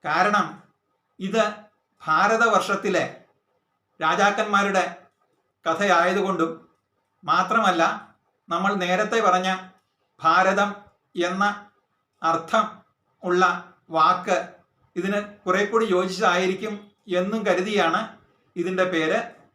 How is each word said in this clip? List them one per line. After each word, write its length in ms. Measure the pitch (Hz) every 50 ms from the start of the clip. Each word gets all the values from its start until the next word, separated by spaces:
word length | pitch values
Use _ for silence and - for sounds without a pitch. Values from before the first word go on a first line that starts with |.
| _
കാരണം 420 | 156 151 170 185 208 202 202 180 151 147 - _ _ _ _ _ _ _ _ _ _ _ _ 180
ഇത് 160 | 196 202 220 214 214 208 - - _ _ _ _ _ _ _ -
ഭാരതവർഷത്തിലെ 1000 | 156 156 160 190 208 226 226 233 226 208 185 180 - 202 190 - 202 147 131 - - - - _ _ _ _ _ _ _ _ _ _ _ _ _ _ _ _ 156
രാജാക്കന്മാരുടെ 840 | 156 175 180 196 202 202 208 208 208 202 196 202 202 190 190 175 - - - - _ _ _ _ _ _ _ _ _ _ _ _
കഥയായതുകൊണ്ടും, 840 | 165 165 165 202 202 175 170 175 180 190 202 185 196 185 165 160 185 196 - - _ _ _ _ _ _ _ _ _ _ _ - 143
മാത്രമല്ല, 520 | 160 180 185 175 220 226 214 190 175 165 165 170 - - - - _ _ _ _ _ _ _ - 170
നമ്മൾ 200 | 170 185 196 202 196 180
നേരത്തെ 360 | 175 185 190 214 208 233 226 214
പറഞ്ഞ 240 | 190 180 180 185 190 185 190 - - - _ _ _ _ _ _ _ _ _
ഭാരതം 520 | - 160 165 180 185 190 196 196 202 202 196 - - _ _ _ _ _ _ 180 170 180
എന്ന 160 | 190 190 202 202 208 - - - _ _ _ _ _ _ _ _ _ _ -
അർത്ഥം 440 | 165 165 165 165 - - 220 214 - - - _ _ _ _ _ _ _ _ - 185
ഉള്ള 160 | 175 180 185 175 - - - - - _ _ _ 165 160
വാക്ക് 420 | 156 170 185 180 - 214 185 165 - - - - _ _ _ _ _ _ _
ഇതിന് 260 | 180 175 196 202 208 202 - - _ _
കുറെ 160 | 185 180 196 208 202
കൂടി 160 | 220 226 226 214 185
യോജിച്ചതായിരിക്കും 800 | 180 190 185 185 180 220 190 175 180 190 185 190 - 214 220 208 202 - - _ _ _ - 175 180
എന്നും 200 | 180 202 214 226 202 202
കരുതിയാണ് 540 | 175 175 185 214 214 202 180 165 180 202 220 214 - - _ _ _ _ _ _ _
ഇതിൻ്റെ 300 | 180 175 185 185 185 185 175 180
പേര് 260 | 160 156 160 185 226 233 - - - _ _ _